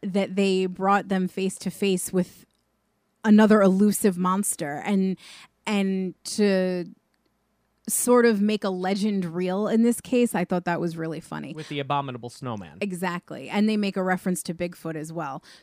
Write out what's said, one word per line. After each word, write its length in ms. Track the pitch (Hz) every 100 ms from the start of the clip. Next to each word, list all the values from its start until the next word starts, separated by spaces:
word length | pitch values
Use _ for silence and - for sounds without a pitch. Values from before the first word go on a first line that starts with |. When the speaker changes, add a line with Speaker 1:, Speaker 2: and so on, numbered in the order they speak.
Speaker 1:
that 320 | 208 196 196 190
they 300 | 196 190 185
brought 420 | 180 190 202 190
them 180 | 190 185
face 320 | - 190 -
to 120 | 190
face 420 | - 202 180 -
with 340 | 185 170 - _ _ _ _ _ _ _ _
another 360 | 220 214 214 214
elusive 560 | 196 190 208 190 208 175
monster, 640 | 180 190 202 - 151 143 185
and, 300 | 196 190 180 - - - _ -
and 480 | 202 190 190 185 -
to 600 | - - 208 190 185 180 175 - _ _ _ _ _ _ _ _ -
sort 360 | - 247 247
of 160 | 233 202
make 220 | 208 214
a 80 | 202
legend 540 | 180 185 226 214 196
real 420 | 175 170 180 190 214
in 160 | 226
this 180 | 233 233
case, 320 | - 247 240
I 120 | 180
thought 200 | 175 180
that 160 | 175 170
was 160 | 170 165
really 220 | 160 156
funny. 340 | - 156 139
Speaker 2:
With 160 | 156 -
the 120 | 147
abominable 500 | 135 143 139 120 120
snowman. 480 | - 127 107 82 82
Speaker 1:
Exactly. 720 | 208 175 185 175 - - 135
And 180 | 202 214
they 80 | 214
make 200 | 196 190
a 60 |
reference 420 | 185 180 185 180
to 100 | -
Bigfoot 400 | 170 175 - 165
as 180 | 156 156
well. 300 | 165 147 139 - -